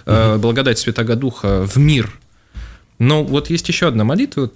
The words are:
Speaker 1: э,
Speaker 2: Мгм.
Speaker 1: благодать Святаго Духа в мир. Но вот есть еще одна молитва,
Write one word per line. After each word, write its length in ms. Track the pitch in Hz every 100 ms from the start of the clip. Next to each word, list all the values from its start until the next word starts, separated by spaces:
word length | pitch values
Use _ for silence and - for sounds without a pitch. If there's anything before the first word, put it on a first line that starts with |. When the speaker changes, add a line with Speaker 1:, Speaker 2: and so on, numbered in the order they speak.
| -
Speaker 1:
э, 240 | 113 110
Speaker 2:
Мгм. 80 | 110
Speaker 1:
благодать 380 | 113 117 135 113
Святаго 360 | - 110 113 117
Духа 500 | 135 - 101 95 95
в 100 | 117
мир. 320 | 147 143 92 - _ _ _ - - - _ -
Но 240 | 120 151
вот 280 | 147 143 143
есть 160 | 165 -
еще 180 | - 170
одна 140 | 113
молитва, 460 | 107 175 277 - 131